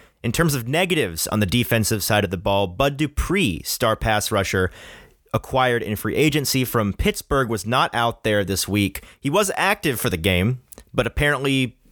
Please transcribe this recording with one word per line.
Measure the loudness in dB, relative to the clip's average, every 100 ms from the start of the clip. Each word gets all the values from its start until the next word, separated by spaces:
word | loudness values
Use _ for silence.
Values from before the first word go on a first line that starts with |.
| -20 _
In | -6
terms | 0 0
of | 0 -2
negatives | -2 0 0 0 -2 -2
on | 0
the | 2
defensive | 0 2 2 2 0
side | 0 0
of | 0
the | -2
ball, | 0 0 0
Bud | 0 -2 0
Dupree, | -4 -2 -2 0 0 -2
star | -6 -2 0
pass | 0 0 0 0
rusher, | 0 0 0 0 -2 -20 -20 -20 _ _
acquired | -6 -2 0 2 0
in | -2 -4
free | -2 2
agency | 2 2 0 0
from | 0 0 0
Pittsburgh, | 0 -2 -2 -2 0 0
was | -2 0
not | 0 0
out | 0 0 0
there | 0 0
this | 0 -2 0
week. | 0 0 -2 -10 -8
He | -2
was | 0 0
active | 0 0 0 -2 -2
for | -2
the | 0
game, | 2 2 2 0 _ -20 -10
but | -4 -2
apparently | 0 0 0 0 0 0 -4 _